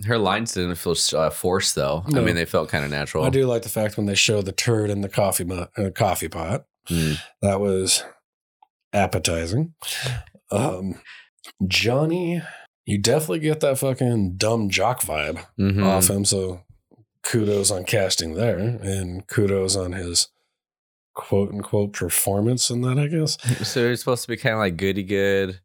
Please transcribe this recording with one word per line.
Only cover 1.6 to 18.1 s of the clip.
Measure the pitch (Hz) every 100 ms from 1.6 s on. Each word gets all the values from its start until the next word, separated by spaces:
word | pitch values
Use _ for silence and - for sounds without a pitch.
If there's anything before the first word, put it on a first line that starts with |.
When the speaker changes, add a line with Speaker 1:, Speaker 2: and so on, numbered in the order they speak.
| - -
Speaker 1:
though. | 69 78 98
I |
Speaker 2:
No. | 139
Speaker 1:
mean, | 107 85
they | 82
felt | 87 78
kinda | 80 71
natural. | 71 71 - 131
Speaker 2:
I |
do | 135 131
like | 117
the | 113
fact | - 107 -
when | 104
they | 98
show | - 107
the | 95
turd | 95 - 110 104
in | 101
the | 98
coffee | - 98 -
mu-, | 87 92 85 -
uh, | 98
coffee | - 104 90 82
pot. | 87 80 117 - _ -
Speaker 1:
Mm. | 85 78 76 - -
Speaker 2:
That | 101 98
was | 101 95 95 - - - _ _ _ _ _ _ _
appetizing. | 104 92 82 80 82 82 110 165 - - - 131 120 - - -
Um, | 101 139 92 95 - - - - _ - - 95
Johnny, | 92 98 131 156 175 175 175 156 - - _ -
you | 101
definitely | 101 147 156 170
get | 151 151
that | 151 135
fucking | 135 123 127 117 95 92
dumb | 107 117 104
jock | 92 101 127
vibe | - 78 73 82 - -
Speaker 1:
Mm-hmm. | 98 98
Speaker 2:
off | 98 95 92
him, | 98 101
so | 98 92 90 - - _ _ _ _
kudos | - 120 104 101 95
on | 95
casting | 90 110 95